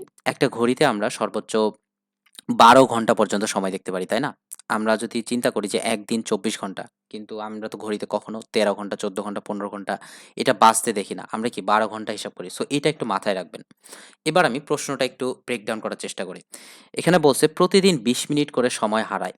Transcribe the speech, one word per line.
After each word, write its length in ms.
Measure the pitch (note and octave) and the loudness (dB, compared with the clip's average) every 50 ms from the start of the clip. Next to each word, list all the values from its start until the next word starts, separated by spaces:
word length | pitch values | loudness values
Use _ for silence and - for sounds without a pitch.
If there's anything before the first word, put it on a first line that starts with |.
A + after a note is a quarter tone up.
| - _ _ _ - | -6 _ _ _ -6
একটা 220 | - - - D3 | -4 -2 0 0
ঘড়িতে 380 | B2+ - A#2 A#2+ A#2+ B2+ - D#3 | -2 0 0 0 0 2 2 2
আমরা 240 | C#3 A2+ G#2 G#2 A2+ | 2 2 0 -2 -4
সর্বোচ্চ 460 | - - A2+ G2+ - G#2+ - - - A2 G#2+ G#2+ G2+ _ _ _ _ _ _ _ _ _ _ _ _ - - - | -4 -4 -6 -4 -4 -6 -6 -2 0 0 0 0 -2 _ _ _ _ _ _ _ _ _ _ _ _ -12 -6 0
বারো 340 | A#2+ A2+ A#2 A2+ B2 C3 C3+ | 6 8 10 12 12 10 8
ঘন্টা 280 | A#2+ A#2+ A2+ A2 A2 A2+ | 6 4 0 0 2 2
পর্যন্ত 300 | G#2 G#2+ F#2 A2 G2+ A2 | 2 2 0 0 -2 -2
সময় 260 | G#2+ - G#2 G2 F#2+ | -2 -2 -2 -4 -4
দেখতে 200 | F#2 F#2+ - - | -4 -6 -8 -6
পারি, 140 | F#2 F#2 F#2 | -6 -6 -4
তাই 140 | - G2+ A2+ | -2 -2 -2
না? 160 | C#3+ C3 - _ _ - - - - - | -2 -4 -8 _ _ -20 -20 -14 -8 -6
আমরা 280 | A2+ G#2+ G#2+ A2 A2 | -4 -2 0 0 0
যদি 240 | G#2 A#2 G#2+ - A#2 | 0 -2 -4 -6 -6
চিন্তা 280 | A2+ - B2 B2 A#2+ B2+ | -6 -4 -4 -2 -2 -2
করি 160 | A2 A2+ G#2 | -2 -2 -4
যে 100 | G2+ A#2 | -2 -2
একদিন 440 | A2 - A2+ A2+ G#2 G2+ - A#2 A2+ | -2 -2 -2 -4 -4 -4 -4 -4 -4
চব্বিশ 380 | A2 - A2+ G2 - A2+ G#2+ - | -4 -4 -4 -4 -4 -4 -6 -6
ঘন্টা, 280 | - G2 F#2 - - - _ _ _ _ | -8 -10 -10 -12 -14 -16 _ _ _ _
কিন্তু 300 | - G#2+ G#2+ - A2 G#2+ | -16 -16 -16 -14 -14 -12
আমরা 300 | G#2+ G#2+ G#2+ G#2+ G#2+ G#2+ | -12 -12 -12 -10 -12 -12
তো 80 | - | -12
ঘড়িতে 280 | G2+ G#2 G#2+ G#2 G2+ G#2 - | -10 -8 -6 -6 -6 -6 -4
কখনো 320 | - G#2 - - G#2+ A2+ A2+ _ - | -6 -6 -6 -6 -12 -12 -10 _ -2
তেরো 200 | A2+ G#2+ G#2 G2 | 0 2 2 0
ঘন্টা, 220 | G2+ G#2 G2+ G#2+ | -2 -6 -10 -8
চোদ্দ 260 | - - G#2 F#2+ G#2 | -6 -6 -6 -6 -6
ঘন্টা, 200 | G2+ G#2 G2+ G#2 | -8 -8 -8 -10
পনেরো 280 | - - G#2+ G2+ G#2 G2+ | -8 -8 -8 -8 -8 -10
ঘন্টা 280 | G#2 G2+ G2 - G2 - - - - - - - - | -10 -10 -8 -8 -8 -8 -10 -14 -20 -20 -20 -14 -8
এটা 180 | - - C3+ B2 | -4 -2 0 4
বাজতে 400 | - A2+ A2+ A2 - - A#2+ G#2 | 6 6 6 6 4 0 -2 -4
দেখি 220 | G#2 G2 - G2 | -4 -4 -6 -8
না, 120 | F2+ F#2+ - | -12 -12 -10
আমরা 180 | - A2 A2+ B2 | -8 -6 -6 -6
কি 120 | - - | -6 -6
বারো 260 | F#2+ G2+ G#2 G#2+ A2+ | -2 2 2 2 2
ঘন্টা 240 | G#2 A2 A2 G#2+ A2+ | 0 -4 -8 -10 -10
হিসাব 200 | G#2+ G#2 - G#2 - | -10 -10 -10 -12 -12
করি? 140 | - F#2 F2+ | -12 -14 -10
So, 160 | - - A2+ - | -8 -8 -6 -4
এটা 200 | C#3 C#3+ C#3+ D#3 | -2 -2 0 -2
একটু 160 | D3 - C#3+ | -2 -2 -4
মাথায় 300 | A2+ G2 F#2+ - G#2+ G2 | -4 -4 -2 -2 -2 -4
রাখবেন। 260 | F#2 F2 D#2 - - - _ _ _ _ - - - - - _ _ - | -4 -4 -10 -14 -20 -20 _ _ _ _ -20 -20 -20 -20 -20 _ _ -4
এবার 200 | D#3 D#3 F3+ E3+ | 0 2 2 2
আমি 140 | C#3 A2+ C3+ | 2 0 -2
প্রশ্নটা 460 | - - D#3 C3+ - - C#3 B2 C3+ | -4 -4 -4 -4 -4 -4 -4 -2 -2
একটু 200 | B2+ - - C3 B2+ B2 - - | -4 -4 -4 -6 -6 -6 -8 -8
ব্রেকডাউন 340 | - B2 A2+ G#2 A2+ A2+ A2 | -8 -8 -6 -6 -6 -8 -6
করার 180 | - G#2+ G2+ | -6 -8 -10
চেষ্টা 280 | - - - - - G2 | -10 -10 -10 -10 -10 -10
করি। 160 | F2+ F2 F2 - _ - - - - - - - _ - | -10 -12 -16 -18 _ -20 -20 -20 -20 -20 -20 -20 _ -8
এখানে 240 | D3 - E3 F3 F3+ | -2 2 4 4 6
বলছে 280 | D3+ D3 B2+ - D#3 | 6 6 4 6 2
প্রতিদিন 500 | D3+ - - F3+ F3+ - G3 F3+ G3 F3 | 2 2 2 2 4 4 6 6 4 4
বিশ 320 | B2 G#2+ A#2+ B2+ - - - | 2 2 0 0 0 -2 -2
মিনিট 220 | D3+ D3 D3 C#3+ | 0 0 0 0
করে 180 | - C3 A#2+ B2+ | 0 0 0 0
সময় 340 | - - A#2 G#2+ G#2+ A2 G#2+ | 0 -2 -2 0 0 0 -2
হারায়। 300 | - G2+ F#2 F#2 F2 - | -2 -4 -6 -6 -6 -8